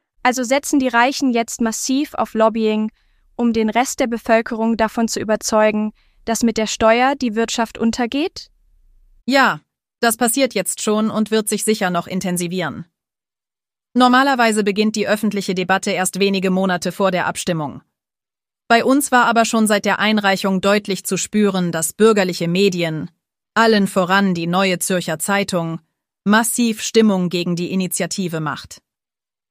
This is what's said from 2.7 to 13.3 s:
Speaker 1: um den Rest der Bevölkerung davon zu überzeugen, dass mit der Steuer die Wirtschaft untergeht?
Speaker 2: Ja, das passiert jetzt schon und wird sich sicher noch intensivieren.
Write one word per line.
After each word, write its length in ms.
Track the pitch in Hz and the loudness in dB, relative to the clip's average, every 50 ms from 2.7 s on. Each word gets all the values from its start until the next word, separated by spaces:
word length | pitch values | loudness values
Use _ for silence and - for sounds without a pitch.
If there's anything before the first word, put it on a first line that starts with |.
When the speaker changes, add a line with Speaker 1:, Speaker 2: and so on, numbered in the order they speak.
| 214 214 214 220 - _ _ _ _ _ _ _ _ | 0 0 -2 -4 -6 _ _ _ _ _ _ _ _
Speaker 1:
um 160 | - 240 233 | -2 -2 0
den 180 | 220 226 220 220 | 2 2 0 2
Rest 300 | 214 226 262 - - - | 2 0 0 0 0 -2
der 80 | 277 233 | -2 -2
Bevölkerung 720 | 233 220 - - 226 226 226 - 240 220 220 226 226 202 | -2 -4 0 2 2 2 2 -2 -4 -2 0 0 2 0
davon 320 | 220 214 - 240 226 220 | 0 -2 0 -2 -2 -2
zu 100 | - 208 | -2 -4
überzeugen, 720 | - 208 214 214 - - 226 214 214 214 214 214 214 214 - _ _ _ _ _ _ | -2 -2 -2 -2 -2 0 2 4 4 4 2 0 -2 -4 -6 _ _ _ _ _ _
dass 200 | - 226 - - | -6 -2 0 0
mit 140 | 226 220 - | 0 0 0
der 100 | 220 - | -2 -4
Steuer 480 | - - 240 220 226 240 247 269 285 | -2 2 4 4 4 4 4 2 0
die 200 | 285 262 240 208 | 0 -2 -4 -2
Wirtschaft 420 | 220 226 226 - - 226 - - - | -2 -2 -2 -2 -4 -4 -6 -4 -2
untergeht? 680 | 226 226 226 - 247 226 - 277 311 392 - - - - _ _ _ _ _ _ _ _ _ _ _ _ _ _ _ | -2 -2 0 -2 -4 -4 -2 -4 -4 -4 -6 -10 -18 -20 _ _ _ _ _ _ _ _ _ _ _ _ _ _ _
Speaker 2:
Ja, 340 | - 262 277 254 214 160 151 - _ _ _ _ _ _ _ | 0 2 2 4 2 0 -2 -8 _ _ _ _ _ _ _
das 160 | - 233 226 | -2 -2 0
passiert 380 | - 247 226 - 277 269 247 - | 0 0 0 2 0 0 0 0
jetzt 280 | 196 180 - - - | -4 -4 -4 -6 -4
schon 280 | - 220 208 214 220 220 | -2 -2 0 0 0 0
und 200 | - 208 220 - | 0 -2 -2 0
wird 200 | 220 220 214 - | 0 0 0 0
sich 160 | 214 202 - | -4 -4 -2
sicher 240 | - 214 214 202 180 | -2 -2 0 0 -2
noch 180 | 180 170 170 - | -2 -2 -4 -4
intensivieren. 800 | - 185 185 185 180 175 180 170 180 185 170 143 113 - 170 - _ _ _ _ _ _ _ _ | -6 -6 -4 -4 -4 -4 -4 -4 -4 -4 -4 -6 -8 -10 -14 -16 _ _ _ _ _ _ _ _